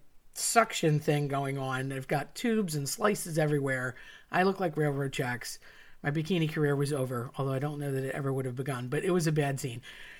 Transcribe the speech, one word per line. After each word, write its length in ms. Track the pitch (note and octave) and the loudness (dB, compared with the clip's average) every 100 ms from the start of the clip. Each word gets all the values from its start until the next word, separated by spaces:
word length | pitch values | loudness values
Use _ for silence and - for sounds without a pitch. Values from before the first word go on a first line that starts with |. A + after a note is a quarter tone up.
| - - - | -16 -20 -16
suction 640 | - - A#3 - - E3 D3+ | -6 2 4 4 4 4 4
thing 260 | D3+ D3 C#3+ | 4 2 2
going 320 | C#3 C#3 C#3 | -2 -2 -2
on. 340 | C3 C3 C3+ | -2 -2 -2
I've 160 | C3+ C3 | -4 -2
got 260 | D3 C3+ | -2 -2
tubes 420 | - A#3+ A3 F#3+ D3+ | -2 0 2 2 -2
and 120 | C#3 | -2
slices 500 | - G#3 G3+ F3+ D#3 | 0 0 0 0 2
everywhere. 580 | D3+ D3 C3+ C3 B2+ - - - - | 4 2 2 0 -2 -6 -14 -20 -4
I 140 | - | 2
look 160 | F#3+ F#3+ | 2 2
like 160 | F3+ D#3 | 0 2
railroad 360 | D3 C#3 C#3 | 2 2 -2
tracks. 460 | C3+ B2+ A#2+ - - - - - - | -2 -2 -4 -8 -14 -18 -20 -20 -6
My 120 | - | -2
bikini 380 | D3+ D#3 F#3 D#3 | 0 0 2 2
career 260 | D#3 D3 C#3+ | 2 2 2
was 160 | C#3+ | 2
over, 380 | D3 B2+ B2 B2 - | 0 -2 -2 -6 -4
although 160 | C3+ | -2
I 60 | C3+ | 0
don't 220 | D3 D3 | -2 -4
know 100 | C#3+ | -4
that 140 | C3+ | -2
it 100 | C3 | -2
ever 180 | - C#3 | -2 -2
would 120 | C3+ | -2
have 100 | C3 | -2
begun, 320 | B2 C3+ B2+ B2 | -4 -4 -4 -2
but 180 | D3 | -2
it 60 | - | 2
was 160 | F3+ D#3+ | 2 4
a 60 | |
bad 260 | D#3 C#3+ C#3 | 2 2 0
scene. 240 | C3+ A#2 - - - | -4 -8 -14 -16 -18